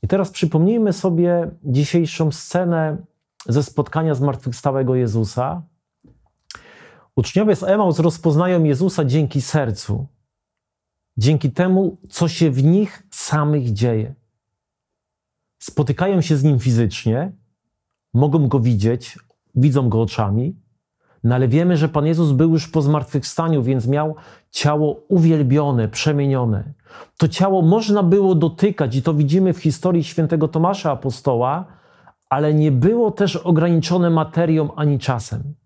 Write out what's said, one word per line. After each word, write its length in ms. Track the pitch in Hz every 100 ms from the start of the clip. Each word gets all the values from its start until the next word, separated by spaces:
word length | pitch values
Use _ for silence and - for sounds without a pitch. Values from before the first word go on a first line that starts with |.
I 60 | -
teraz 220 | 196 185
przypomnijmy 640 | - 165 156 175 233 214
sobie 580 | 175 190 165 175 175 170 -
dzisiejszą 680 | - 127 147 170 160 - 160
scenę 640 | - - 180 180 165 156 151 - _ _ _ -
ze 160 | 123
spotkania 520 | 139 - 139 160 160
zmartwychwstałego 800 | 135 143 123 - 120 147 135 127
Jezusa. 680 | 127 123 110 107 - 127 175 156 _ _ _ _ _ _ _ _ - - - - - _ -
Uczniowie 400 | 117 - 214 185
z 60 |
Emaus 360 | 185 202 196 156
rozpoznają 680 | 165 160 170 151 180 180
Jezusa 400 | 156 135 185 175
dzięki 360 | 143 139 143 143
sercu, 680 | 127 156 127 101 - 110 139 _ _ _ _ _ _ _ _ _ _ -
dzięki 340 | 113 151 147
temu, 460 | 120 185 185 185 - -
co 180 | - 170
się 220 | 165 165
w 140 | 131
nich 420 | 143 185 208 - _
samych 640 | - - 151 151 151 123
dzieje. 420 | 104 120 110 110 135 _ _ _ _ _ _ _ _ _ _ _ _ _ _
Spotykają 640 | - - 143 139 185 190
się 160 | - 151
z 80 |
Nim 140 | 147 135
fizycznie, 760 | 131 117 113 - 113 117 185 - _ _ _ _ _ _ _
mogą 340 | 117 147 156 135
Go 120 | 131
widzieć, 580 | 117 113 107 123 - - _ _ _
widzą 340 | - 139 135 123
Go 140 | 110
oczami, 540 | 113 - 104 101 139 196 _ _ _ _ _ _
no 100 | 117
ale 140 | 123 131
wiemy, 280 | 135 175 170
że 120 | 160
Pan 180 | 156 151
Jezus 260 | 165 160
był 180 | 131 165
już 180 | 165 160
po 140 | 160
zmartwychwstaniu, 800 | 143 151 135 147 - - 165 156
więc 240 | 120 131 117
miał 300 | 143 156 156 - - _
ciało 520 | - 147 151 151 - _
uwielbione, 800 | 190 165 160 135 139 143 127 110
przemienione. 840 | - 156 143 139 135 120 104 147 - _ - - _
To 120 | 160
ciało 340 | - 190 190
można 400 | 160 208 220 208
było 320 | 180 196 190
dotykać 600 | 175 160 - 202 196 139 131
i 60 |
to 120 | 131
widzimy 380 | 151 143 175 190
w 60 | 175
historii 460 | 160 139 185 170
świętego 440 | 156 - 160 165 156
Tomasza 420 | 160 170 190 160
Apostoła, 760 | 135 139 123 - 120 123 156 185 - _ _ _ _ _
ale 240 | 135 151
nie 180 | 151 151
było 380 | 131 151 233 220
też 260 | - 196 170
ograniczone 760 | 175 160 170 170 160 175 175
materią 640 | 165 156 165 170 160 147
ani 240 | - 151 139
czasem. 560 | - 123 - 113 139 147